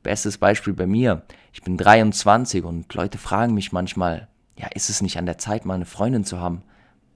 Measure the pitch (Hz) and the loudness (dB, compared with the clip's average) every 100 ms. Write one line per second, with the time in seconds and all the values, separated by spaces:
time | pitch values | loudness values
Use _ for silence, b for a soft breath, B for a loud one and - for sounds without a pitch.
0 | - 104 104 - 98 110 104 95 92 110 | -6 -4 -4 0 2 2 -2 -2 0 2
1 | 127 82 - b b - 92 90 98 113 | 2 0 -6 b b -12 -6 2 8 8
2 | 107 101 104 113 127 95 85 85 - - | 6 2 4 4 4 -4 -4 -8 -8 -6
3 | 92 104 - 101 120 107 98 92 92 95 | -6 -6 -4 -2 0 0 0 -4 -4 -2
4 | 87 82 - _ _ - - - - - | -2 -2 -10 _ _ -16 -12 -6 -4 -2
5 | 95 85 87 82 - 107 - 92 - - | -4 -4 -6 -6 -4 -4 -4 -6 -6 -4
6 | 110 123 98 90 87 85 b b b b | 0 0 -2 -6 -6 -6 b b b b
7 | _ | _